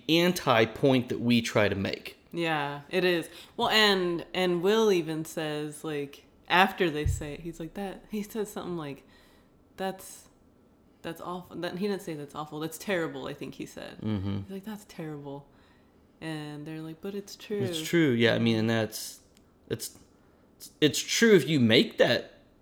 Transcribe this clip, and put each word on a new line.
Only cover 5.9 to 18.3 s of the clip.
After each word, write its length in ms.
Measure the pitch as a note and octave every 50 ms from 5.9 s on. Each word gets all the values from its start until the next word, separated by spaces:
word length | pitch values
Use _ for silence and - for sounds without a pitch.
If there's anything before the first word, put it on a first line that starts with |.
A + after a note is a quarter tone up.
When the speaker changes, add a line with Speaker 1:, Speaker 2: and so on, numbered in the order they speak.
| D3+ C#3+ C#3+ C#3 - - - _ _ _ _ -
Speaker 2:
after 400 | D#3+ F3 F#3+ G3+ - - F#3+ E3+
they 160 | C#3+ D3 D3+
say 280 | - - - D#3+ D3 C#3+
it, 60 | -
he's 180 | E3 E3+ D#3+ -
like, 140 | E3 D#3+ -
"That," 280 | G3+ G3+ F#3+ - - - -
he 100 | G#3+ G#3+
says 300 | G3+ G#3 - A3+ G3+ G3+
something 260 | - G3+ - F3+ F3 E3+
like, 260 | D3+ C#3+ C3+ - - _ - - _ _ _ _ _ _ _ _ _ _ _ -
"That's, 480 | F#3+ F#3+ F#3 F#3+ - - - - - - _ _ _ _ _ _ _ _ _ _ _ _ _ _
that's 180 | - E3 E3 E3
awful." 340 | - F3 F3+ F#3 F3 - -
That, 220 | E3+ E3+ F3+ - F3
he 100 | G3+ G#3
didn't 140 | G3 F#3 F#3+
say, 100 | E3+ D#3+
"That's 220 | D3 D3 C#3 -
awful. 240 | D3 D#3 D3+ D3+ D3+
That's 180 | D#3 D#3+ D#3+ -
terrible," 480 | - G#3+ G3 E3+ E3 D3 C#3 C3+ C3 -
I 60 | D3
think 220 | - C#3 - -
he 100 | - -
said. 320 | - - - - - - - -
Speaker 1:
Mm-hmm. 360 | G#2+ G#2+ G2+ F#2+ G2+ G2 G2+ G2
Speaker 2:
He's 80 | G3
like, 140 | F#3+ G3 F#3+
"That's 200 | A3 G#3+ G3+ - -
terrible." 580 | - - E3 D#3 D3+ C#3+ C#3+ C#3+ C#3 C#3+ C#3 _ _ _ _ _ _ _ _ _ _ _ _ _ _ -
And 460 | D#3+ D#3+ D#3+ D3+ D3+ D3 D3 D3 D3 D#3+
they're 140 | D#3+ D#3
like, 200 | D#3+ D#3+ D#3+ -
"But 140 | - G3 G3+
it's 200 | G3+ G3 - -
true." 260 | - - - G#3+ G3+
Speaker 1:
It's 200 | G3 F#3 E3+ D#3+
true, 280 | D#3 - - E3+ D#3+ C#3+
yeah. 240 | A#2+ A#2 A#2 A2+